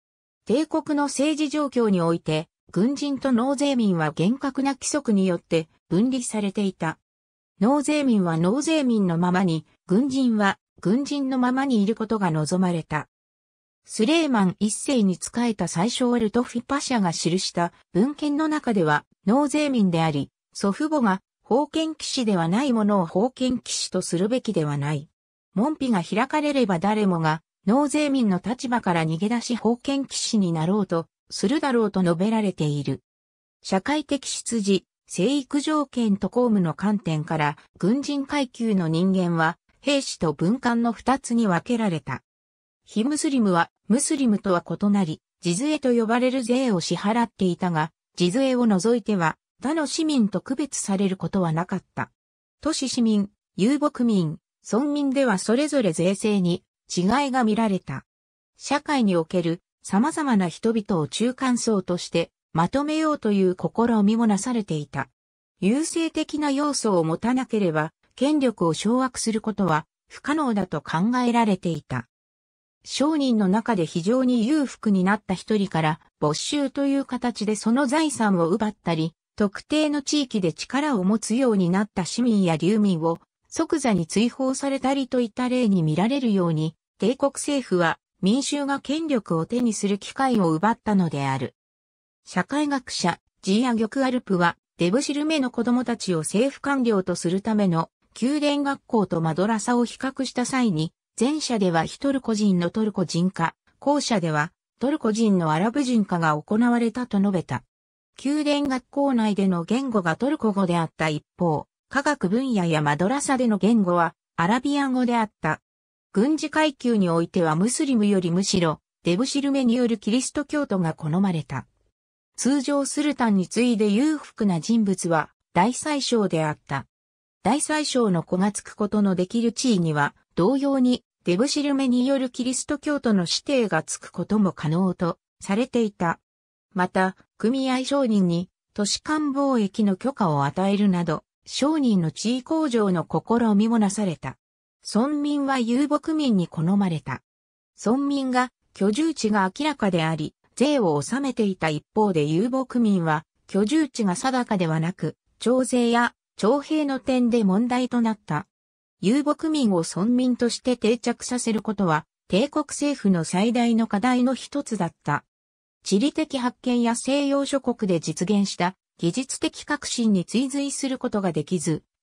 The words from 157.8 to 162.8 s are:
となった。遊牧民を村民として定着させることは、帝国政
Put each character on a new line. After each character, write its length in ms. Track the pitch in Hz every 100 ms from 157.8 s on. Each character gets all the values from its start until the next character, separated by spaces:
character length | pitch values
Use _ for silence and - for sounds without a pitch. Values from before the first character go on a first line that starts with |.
| 247
と 120 | 240
な 120 | 226
っ 60 | 220
た。 220 | - 147 - _ _ _ _ -
遊 240 | 185 277
牧 240 | 294 294 320
民 240 | 311 226
を 60 | 175
村 280 | 165 175 214
民 300 | 247 254 240
と 120 | 240
し 120 | -
て 160 | 247 247
定 200 | 214 240
着 280 | 247 233
さ 160 | - 247
せ 120 | 226
る 80 | 220
こ 140 | -
と 120 | 196 180
は、 200 | 151 - _ -
帝 200 | 185 285
国 160 | 302 294
政 300 | -